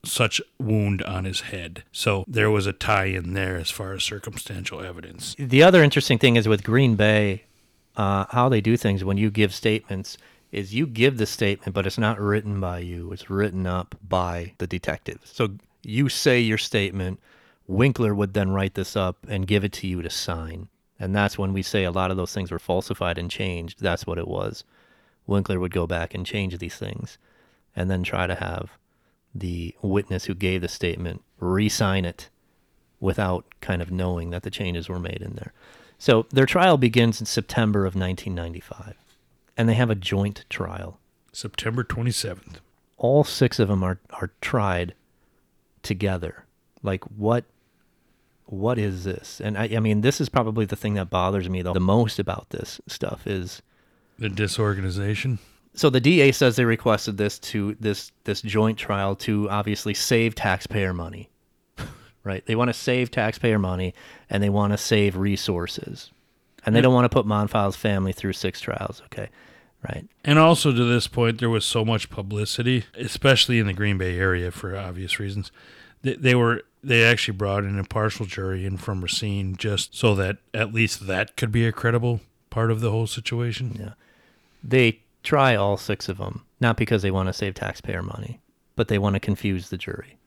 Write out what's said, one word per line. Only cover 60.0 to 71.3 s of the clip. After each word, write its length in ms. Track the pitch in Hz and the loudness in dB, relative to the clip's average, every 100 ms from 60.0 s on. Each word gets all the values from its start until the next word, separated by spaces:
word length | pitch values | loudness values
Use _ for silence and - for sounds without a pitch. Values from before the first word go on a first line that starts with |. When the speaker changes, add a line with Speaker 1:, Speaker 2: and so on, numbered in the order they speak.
| - 120 113 | 2 2 2
Speaker 2:
taxpayer 580 | 107 104 92 - 107 95 | 0 0 0 -2 -2 -2
money, 380 | 87 82 - - _ _ _ _ - | -4 -8 -12 -18 _ _ _ _ -16
<laughs> 460 | - - - _ | -16 -16 -20 _
right? 200 | 101 95 | -6 -6
They 120 | - 113 | -2 0
wanna 160 | 123 | 0
save 380 | 113 - 127 123 | 0 0 0 0
taxpayer 480 | - 110 - 120 107 | 0 -2 0 2 2
money, 360 | 92 90 92 - - - _ | 2 0 -4 -6 -20 -20 _
and 140 | 101 | 0
they 60 | 101 | 2
wanna 260 | 101 101 104 | 2 2 0
save 400 | - 110 101 92 | 2 4 4 2
resources. 920 | 101 98 - 87 87 - - - - _ _ _ _ _ - | 0 0 -2 -2 -4 -8 -12 -14 -18 _ _ _ _ _ 2
And 80 | |
they 60 | 113 | 6
Speaker 1:
Yeah. 20 | |
Speaker 2:
don't 120 | 127 | 6
wanna 140 | 127 123 | 6 6
put 160 | 139 | 4
Monfile's 520 | 104 104 104 113 101 - | 2 2 2 2 0 0
family 360 | 110 98 95 | 0 2 0
through 200 | - 98 | -2 -4
six 280 | 92 95 - | -2 -4 -4
trials, 400 | - - 104 104 - | -8 -6 -8 -10 -14
okay? 220 | - 101 - - - _ _ - | -12 -12 -14 -20 -20 _ _ -10
Right. 180 | - - _ | -8 -12 _
Speaker 1:
And 140 | - 151 | 4 8
also 320 | 160 170 151 | 8 8 4
to 120 | 120 | 4
this 220 | 120 120 - | 4 2 0
point, 320 | - 117 | 0 0